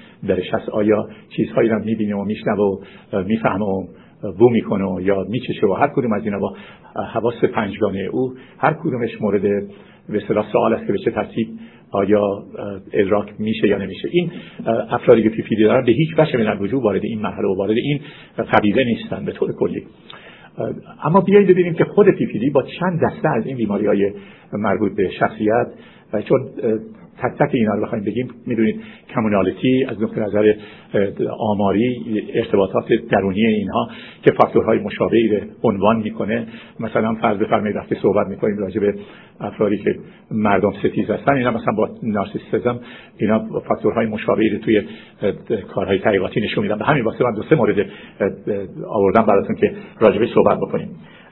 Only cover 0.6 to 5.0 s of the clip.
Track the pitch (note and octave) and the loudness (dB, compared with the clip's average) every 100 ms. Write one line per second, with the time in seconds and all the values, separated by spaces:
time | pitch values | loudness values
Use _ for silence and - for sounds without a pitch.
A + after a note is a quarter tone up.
0.6 | - A2+ G#2 G#2+ G#2+ - - - - - | -4 0 2 2 0 -10 -10 -4 -2 0
1.6 | A#2 A2 G2+ A2 G#2 G2+ G2 G#2+ - F#2+ | 2 0 -2 -2 -2 -4 -4 -4 -4 0
2.6 | G#2 F#2+ - - - G2+ F#2 A2+ A#2 G2+ | 0 0 -8 -20 -6 -4 -2 0 0 -2
3.6 | G#2 F#2+ F2 - - - G#2+ F2 A#2+ A2+ | -2 -4 -6 -14 -20 -14 -10 4 6 6
4.6 | - G#2 G2 F2+ | 0 -2 -2 -2